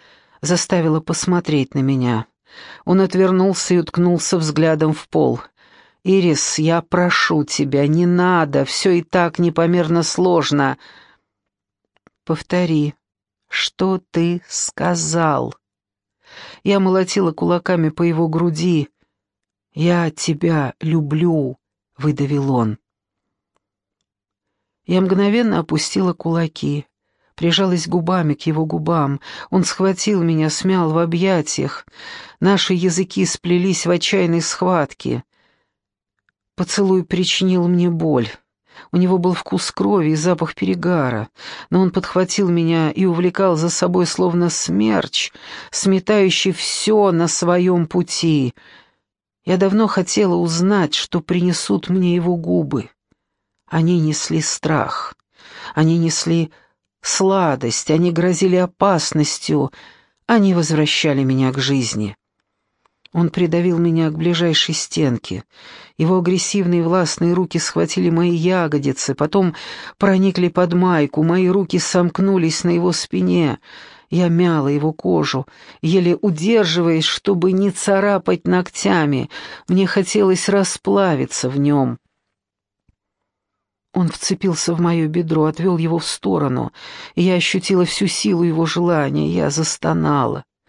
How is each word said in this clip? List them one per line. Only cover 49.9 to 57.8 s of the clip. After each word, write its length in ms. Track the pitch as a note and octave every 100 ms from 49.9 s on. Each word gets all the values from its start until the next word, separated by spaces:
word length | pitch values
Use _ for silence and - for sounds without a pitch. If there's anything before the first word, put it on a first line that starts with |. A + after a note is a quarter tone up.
| - F3+ - G3
узнать, 600 | F3 E3+ E3 F#3 G3+ D3+ -
что 260 | - F3
принесут 680 | - F3+ F3+ E3+ - G3+ -
мне 260 | F#3 F3+ F3
его 220 | E3+ F3
губы. 520 | E3 F3+ D3 C#3 - _ _ _ _ _ _ _ _
Они 300 | E3 E3 F3
несли 420 | D#3 D3+ - D#3+
страх, 720 | D#3 - D3+ D3+ G#2+ - - - _ _ - - - -
они 240 | D#3+ E3+
несли 520 | E3 D#3+ E3 E3+ D#3+ _ _ _ _ _
сладость, 920 | - - F#3+ G3 E3+ C3+ A#2 -